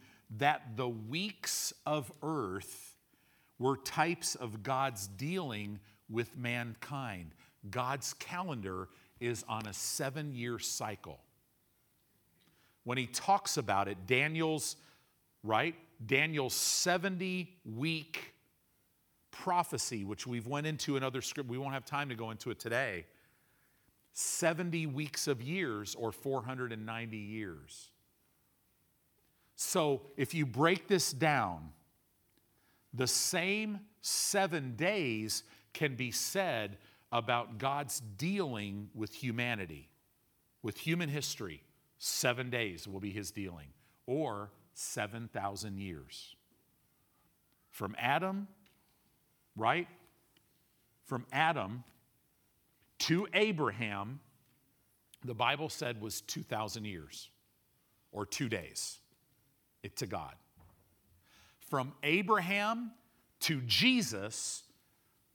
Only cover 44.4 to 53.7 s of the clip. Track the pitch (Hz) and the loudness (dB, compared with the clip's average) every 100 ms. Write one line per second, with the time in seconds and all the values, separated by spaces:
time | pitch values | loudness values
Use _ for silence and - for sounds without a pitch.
44.4 | 104 - - - - 123 104 117 117 110 | -6 -12 -20 -10 -6 -2 -2 -4 -6 -4
45.4 | 98 98 107 98 98 76 - - - - | -2 -4 -6 -6 -6 -8 -10 -14 -16 -20
46.4 | _ _ _ _ _ _ _ _ _ _ | _ _ _ _ _ _ _ _ _ _
47.4 | _ _ _ - 101 - 123 147 190 196 | _ _ _ -4 -4 0 2 4 2 -2
48.4 | 202 - - _ _ _ _ _ _ _ | -4 -12 -20 _ _ _ _ _ _ _
49.4 | _ 107 113 165 170 - - _ _ _ | _ 0 4 4 0 -10 -20 _ _ _
50.4 | _ _ _ _ _ _ - 127 104 135 | _ _ _ _ _ _ -6 -6 -2 2
51.4 | 160 147 98 120 - - _ _ _ _ | 4 4 -2 -6 -10 -20 _ _ _ _
52.4 | _ _ _ _ _ - - 170 208 190 | _ _ _ _ _ -4 2 4 4 4
53.4 | 214 160 131 | 4 4 2